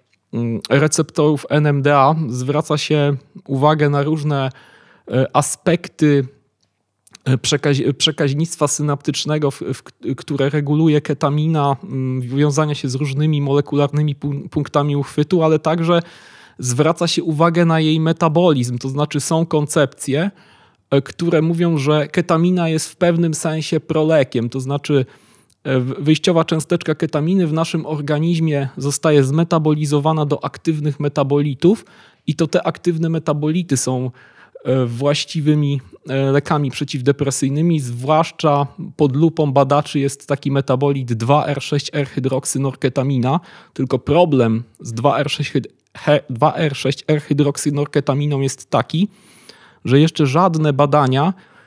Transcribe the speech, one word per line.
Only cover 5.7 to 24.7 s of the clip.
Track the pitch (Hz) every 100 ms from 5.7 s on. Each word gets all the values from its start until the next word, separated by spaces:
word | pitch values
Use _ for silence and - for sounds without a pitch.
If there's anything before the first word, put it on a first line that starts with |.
| 160 - - 151 143 131 _ _ _ _ _ _ _ _ -
e, | - 113
przekaź-, | - 147 151 139 - 135
przekaźnictwa | - 147 143 143 160 - 147
synaptycznego, | - 147 135 - 139 151 151 143
w, | -
w, | - 135 - _ 107 135
które | - 139 139
reguluje | 151 143 151 160 147
ketamina, | 147 139 147 147 156 160 143 135
mm, | - 135 131 131
wiązania | 123 135 147 139 151
się | 139 135
z |
różnymi | 131 143 135 156 147
molekularnymi | 143 143 143 143 143 147 151 139
pu-, | 147 139 -
punktami | - 135 147 147 143
uchwytu, | 139 - 151 180
ale | 160 156
także | 156 170 165 175 - - - - - -
zwraca | 127 123 151 170 -
się | -
uwagę | 165 151 170 170
na | 170 160
jej | 156 160
metabolizm. | 160 160 165 156 180 143 120 120
To | 135
znaczy, | 139 147 147
są | - 160 165
koncepcje, | 156 147 165 135 - - 135 196 - _ _ _ _ -
e, | 139
które | - - 170 160
mówią, | 160 170 170 156
że | 139 151 147
ketamina | - 175 160 175 180 165
jest | 160 -
w | -
pewnym | 175 170 170
sensie | 151 165 156 147 160
prolekiem. | - 156 156 160 131 120 117
To | 139
znaczy, | 131